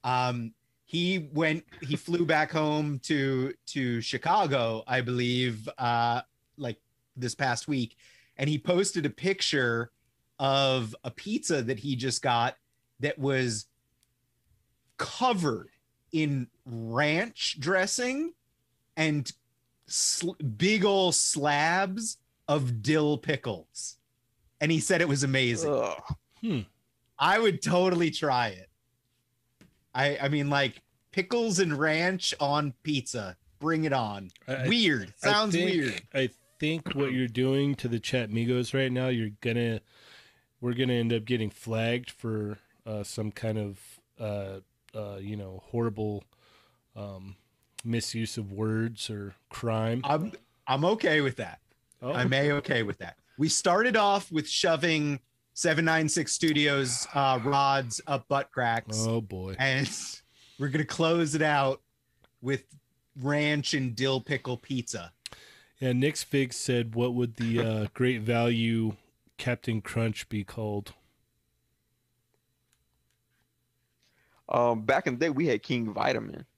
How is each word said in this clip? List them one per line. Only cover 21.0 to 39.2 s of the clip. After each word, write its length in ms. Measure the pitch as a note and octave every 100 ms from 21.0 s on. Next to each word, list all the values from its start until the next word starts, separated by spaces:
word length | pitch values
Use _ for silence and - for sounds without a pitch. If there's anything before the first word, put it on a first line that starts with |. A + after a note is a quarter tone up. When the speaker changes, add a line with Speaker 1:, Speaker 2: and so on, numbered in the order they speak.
| F3+
Speaker 1:
slabs 1040 | E3 - D#3 D3 C#3+ D#3+ F3+ G3 F#3+ A3+ - _ _ -
of 340 | D3 C3 A#2
dill 340 | G#2+ D#3 D3 D3
pickles. 800 | - C#3+ B2+ F#2 - - - - _ _ _ _ _ _
And 100 | D3+
he 80 | D#3+
said 200 | - F3+
it 80 | E3+
was 140 | C#3
amazing. 500 | C#3 C3+ B2 A#2 D#3
Speaker 2:
Ugh. 300 | C3+ G#2+ D2 - - _ _
Speaker 3:
Hmm. 200 | A3+ C#3+ G2 _ _ _ _ -
Speaker 1:
I 200 | D3+ G#3
would 240 | A3+ D#3
totally 480 | - F3 F#3 F3 E3
try 380 | D3 D3 B2 A#2
it. 200 | F#2 F#2+ _ _ _ _ _ _ _ _ _ - _ _
I, 240 | B2+ C#3+ C#3+
I 60 | C#3
mean, 200 | D3 C#3+
like, 300 | C#3+ C3+ - _ _ _
pickles 460 | - F#3 A#3+ A3+ F3+
and 200 | F3+ D3
ranch 540 | D#3 D#3 F3+ F#3+ - -
on 320 | C#3+ D3 D3 -
pizza. 540 | D#3 C#3+ A#2+ A#2+ G2 F2+ _ _
Bring 260 | D3+ D#3+
it 80 | D#3
on. 380 | C3+ A2 G2+ F#2+ - -
Speaker 3:
I, 80 | C3
I, 120 | C3+
Speaker 1:
Weird. 440 | A#3 G3+ C3 F#2+ -
Speaker 3:
I 80 | -
Speaker 1:
Sounds 220 | G#3 G#3+
Speaker 3:
think, 160 | F3 F3+
Speaker 1:
weird. 320 | F3 C3+ G2 -
Speaker 3:
I 160 | C#3 B2+ - _ _
think 360 | D3+ D#3+ -
what 180 | C#3 C#3
you're 140 | B2+ B2+
doing 480 | A2+ C3 C3+ C#3+ C3+
to 120 | B2
the 100 | A#2
Chat 320 | - C3 A2
Migos 420 | A2+ A#2 B2 A#2+
right 180 | C3+ C3+
now, 160 | B2+ C3
you're 220 | B2